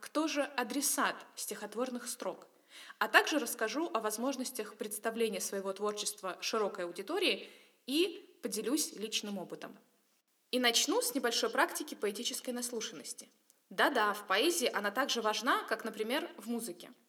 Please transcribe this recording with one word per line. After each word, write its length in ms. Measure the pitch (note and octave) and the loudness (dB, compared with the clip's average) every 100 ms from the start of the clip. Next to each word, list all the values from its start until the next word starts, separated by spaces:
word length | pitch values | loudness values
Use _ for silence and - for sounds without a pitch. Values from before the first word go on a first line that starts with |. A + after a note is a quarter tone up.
кто 260 | - D4 D#4 | -4 0 2
же 160 | C#4 | 2
адресат 720 | C#4 - A#3+ B3+ C#4 - G#3 - - - | 0 0 0 0 0 2 2 0 -8 -10
стихотворных 720 | - G#3 G#3 G#3+ B3+ A#3+ - | -8 -8 -6 -4 -4 -4 -8
строк? 400 | - F#3+ - - _ _ - - - | -6 -6 -6 -12 _ _ -20 -20 -4
А 80 | A3+ | 6
также 320 | - G#4 D#4 | 6 6 4
расскажу 500 | A#3 - A3 B3+ E4+ | 0 0 -2 0 0
о 60 | A3+ | 0
возможностях 760 | G#3+ G#3+ B3 B3+ B3 - G#3+ | 0 0 -2 -2 -4 -6 -8
представления 640 | - G#3+ - A3+ A3 A3+ F#3+ | -6 -6 -4 -4 0 0 0
своего 340 | - G3 G3 | -2 -2 -4
творчества 640 | F#3+ G#3 G#3 G3 - F#3 E3+ | -2 -2 -2 -4 -4 -6 -4
широкой 460 | - A3+ G3+ - F3 | -2 2 2 0 -4
аудитории 640 | E3+ G3 E4+ E4+ G3 - - - _ - | -4 -4 0 2 0 -4 -18 -20 _ -2
и 500 | C#4+ F#4 - - - | 2 2 -2 -16 -10
поделюсь 520 | A#3 G3+ A3 D4+ - | -4 -2 0 0 0
личным 440 | - G#3+ - G#3 G3+ | -4 -4 -4 -4 -6
опытом. 400 | E3+ D#3 - - _ _ _ _ _ _ _ | -6 -10 -12 -14 _ _ _ _ _ _ _
И 80 | B3+ | 2
начну 420 | B3 A#3 - G#4+ | 4 4 4 2
с 140 | - | 2
небольшой 340 | C#4 A#3+ A#3 A3 | 0 2 2 2
практики 460 | A3+ E4 - D4+ | 4 2 2 -6
поэтической 580 | - G#3 G3+ A#3+ B3+ - | -4 -4 -2 -4 -4 -4
наслушанности. 760 | B3 A#3+ A3+ - D#3 A#2 - A2 _ _ _ _ | -4 -4 -4 -6 -8 -10 -12 -16 _ _ _ _
Да-да, 420 | G3+ C4+ C4 G#3 | 4 4 6 4
в 140 | G3+ - | 2 2
поэзии 400 | F#3+ D4 F4 B3 | 4 4 4 2
она 240 | G3 G3+ | 2 0
так 200 | G#3 C#4 | 0 0
же 120 | A#3+ | 2
важна, 400 | G#3+ G#3 A#3 G4 G4 | 2 2 2 2 2
как, 160 | A3 | -2
например, 440 | A3+ G3+ A3 C#4 E4+ - | -2 -4 -2 -2 -2 -8
в 100 | G#3+ | -6
музыке. 420 | A#3+ A3 E3+ - - | -4 -4 -8 -14 -20